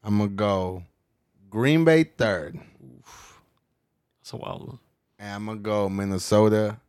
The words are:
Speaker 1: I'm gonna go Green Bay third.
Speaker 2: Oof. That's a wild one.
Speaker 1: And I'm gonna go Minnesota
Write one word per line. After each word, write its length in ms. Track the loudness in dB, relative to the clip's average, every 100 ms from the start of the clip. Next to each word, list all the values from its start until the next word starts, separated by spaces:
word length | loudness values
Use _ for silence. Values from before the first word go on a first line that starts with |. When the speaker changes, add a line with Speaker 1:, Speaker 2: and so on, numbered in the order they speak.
Speaker 1:
I'm 140 | 0 0
gonna 100 | 0
go 540 | 0 0 0 -2 -8 -16 _ _ _ _ _ _
Green 340 | -2 2 4
Bay 220 | 6 4 2
third. 520 | -2 -2 -2 -6 -14 -20 _
Speaker 2:
Oof. 600 | -20 -20 -20 -20 -20 -20 _ _ _ _ _ _ _ _
That's 100 | -16
a 60 | -12
wild 300 | -10 -10 -14
one. 100 | -18 _ _ _ _
Speaker 1:
And 140 | -14 -10
I'm 100 | -10
gonna 120 | -8
go 300 | -2 0 0
Minnesota 880 | -2 -4 -4 2 4 6 4 0 -6